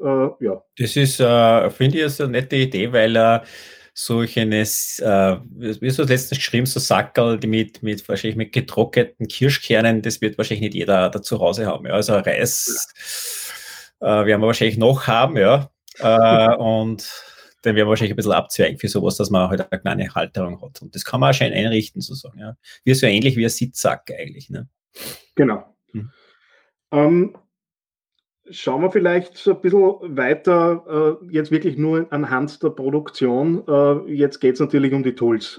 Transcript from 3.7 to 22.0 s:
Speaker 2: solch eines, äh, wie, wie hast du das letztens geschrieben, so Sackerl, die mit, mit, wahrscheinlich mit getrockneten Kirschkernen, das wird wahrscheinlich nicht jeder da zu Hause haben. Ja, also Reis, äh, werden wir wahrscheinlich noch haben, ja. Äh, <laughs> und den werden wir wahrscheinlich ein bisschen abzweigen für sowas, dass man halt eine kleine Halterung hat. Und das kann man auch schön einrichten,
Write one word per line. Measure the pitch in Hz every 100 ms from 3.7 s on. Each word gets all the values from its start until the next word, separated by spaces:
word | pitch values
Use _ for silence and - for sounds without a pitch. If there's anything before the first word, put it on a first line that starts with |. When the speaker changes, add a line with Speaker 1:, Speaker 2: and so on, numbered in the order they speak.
| - -
Speaker 2:
solch | - - 117 113 -
eines, | 110 107 107 - - -
äh, | 113 98 95 92 -
wie, | - 117 110
wie | 127
hast | 131
du |
das | 139
letztens | 127 - -
geschrieben, | - 120 127
so | 131
Sackerl, | - 95 127 - 117 110
die | 110
mit, | 110 107 -
mit, | 110 101 -
wahrscheinlich | 98 110 107
mit | 110
getrockneten | 123 127 - 233 123 120 _ 113
Kirschkernen, | - 135 139 - 110 113 110
das | 110 -
wird | 107 107
wahrscheinlich | 110 104
nicht | 104
jeder | 95 87 98 92
da | 101
zu | - 110
Hause | - 104 107
haben. | 73 -
Ja, |
also | 98 101
Reis, | 104 95 55 127 - - - - - - - - - - - - - - _
äh, | 190
werden | 107 104 107
wir | 110
wahrscheinlich | 117 110 101
noch | 123 135 -
haben, | 113 135 127
ja. | 98 143 139 _ _ -
Äh, | 117 113 113 113 113
<laughs> | 117
und | 113 110 110 107 - - - - - _
den | 117 107
werden | 107
wir |
wahrscheinlich | 107 107
ein | 107
bisschen | 101
abzweigen | 85 - - 85 -
für | 101
sowas, | 101 90 -
dass | 98
man | 95 92
halt | 95 -
eine | 92
kleine | 90 92 92
Halterung | 87 85 104 90 87
hat. | - -
Und | -
das | 95
kann | - 131
man | 139
auch |
schön | 135 135
einrichten, | 98 110 110 110 -